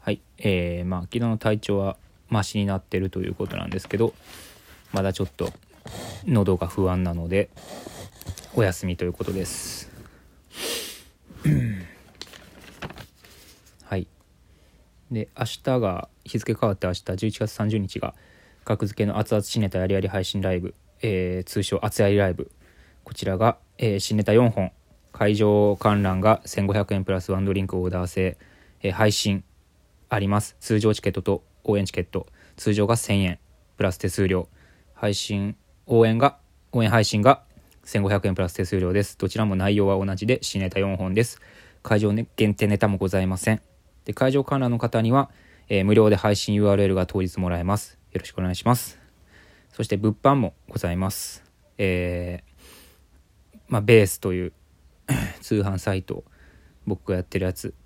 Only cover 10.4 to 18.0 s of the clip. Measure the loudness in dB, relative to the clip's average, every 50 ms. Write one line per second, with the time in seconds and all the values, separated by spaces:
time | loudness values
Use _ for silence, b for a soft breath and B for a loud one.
10.4 | B B B B B B B B B B B B B B B _ _ -20 -20 -4
11.4 | 0 2 2 2 0 -2 -4 -8 -12 -16 B B B B -20 -20 -20 -20 -20 -20
12.4 | -20 -20 -20 -20 -20 -20 -18 -16 -14 -14 -14 -16 -20 -20 _ _ B B B B
13.4 | B B B B B B B B -12 -6 -6 -6 -6 -8 _ _ _ _ _ _
14.4 | b b b b b b b b b b b b _ _ -6 -6 -6 -6 _ -8
15.4 | -8 -8 -8 -8 -4 -2 0 0 0 0 -2 -4 -8 -12 _ _ _ -6 -6 -6
16.4 | -2 -2 -2 0 0 0 0 0 -2 -4 -4 -4 -4 -6 -6 -2 -2 -4 -2 -4
17.4 | -6 -6 -4 -2 -2 0 0 -2 -2 -4 -6 -8